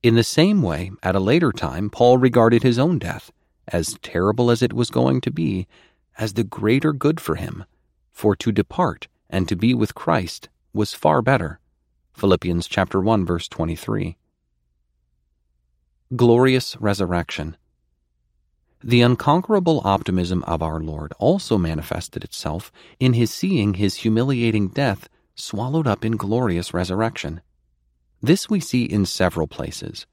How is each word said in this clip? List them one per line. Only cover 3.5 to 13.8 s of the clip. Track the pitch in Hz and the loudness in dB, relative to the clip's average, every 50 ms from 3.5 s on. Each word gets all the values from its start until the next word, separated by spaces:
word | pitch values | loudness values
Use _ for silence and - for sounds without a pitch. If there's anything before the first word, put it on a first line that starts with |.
| _ _ _ - | _ _ _ -4
as | - 87 80 - - - | -4 -4 -4 -4 -8 -12
terrible | - - - 87 90 101 107 117 123 120 | -16 -6 -4 0 0 0 2 2 2 2
as | 120 113 | 2 2
it | 123 120 104 | 0 -2 0
was | 117 120 - | -2 -4 -2
going | - 123 123 131 131 127 | 0 0 2 2 0 0
to | - 123 | -2 -4
be, | - 156 165 143 101 92 95 _ _ _ _ _ _ _ _ _ _ - | -4 -2 -2 -2 -2 -4 -6 _ _ _ _ _ _ _ _ _ _ -6
as | 113 110 98 | -6 -4 -2
the | 120 113 | -4 -4
greater | 98 - - 104 107 120 135 - 156 147 | -4 -4 -4 0 2 2 2 2 0 -2
good | 135 - 143 160 165 | 0 0 0 0 0
for | - - 78 | -4 -6 -4
him, | - 90 78 71 76 98 _ _ _ _ _ _ _ _ _ | -4 -4 -10 -10 -12 -16 _ _ _ _ _ _ _ _ _
for | _ - - 107 98 | _ 0 2 2 2
to | - - 117 | 2 0 0
depart | 107 107 101 _ - - 180 131 - - - _ _ _ _ _ | 0 0 0 _ 0 -2 -2 -2 -2 -6 -12 _ _ _ _ _
and | - 95 92 82 | -2 -2 -2 -2
to | 104 | -2
be | 85 98 120 127 | 0 0 0 2
with | 120 110 - - | 2 0 -4 -4
Christ | - - - 165 123 92 82 - - - - _ _ _ _ _ | -6 -2 0 0 0 0 -4 -10 -14 -18 -20 _ _ _ _ _
was | 107 107 - - | -4 -4 -4 -4
far | - - 156 156 135 | 0 2 2 2 4
better. | 113 127 139 120 92 76 78 - _ _ _ _ _ _ _ _ _ _ _ | 2 2 0 0 0 -4 -8 -12 _ _ _ _ _ _ _ _ _ _ _
Philippians | - - 101 95 87 - 90 85 85 85 - | -2 2 2 2 2 2 -2 -2 -2 -4 -2
chapter | - - 95 - - 95 | -2 -2 -2 0 0 -2
one, | 92 107 113 107 92 | 2 2 0 0 0
verse | 82 90 82 - - | -2 -4 -4 -4 -10
twenty-three. | - - 80 85 82 80 | -6 -6 -4 -4 -4 -8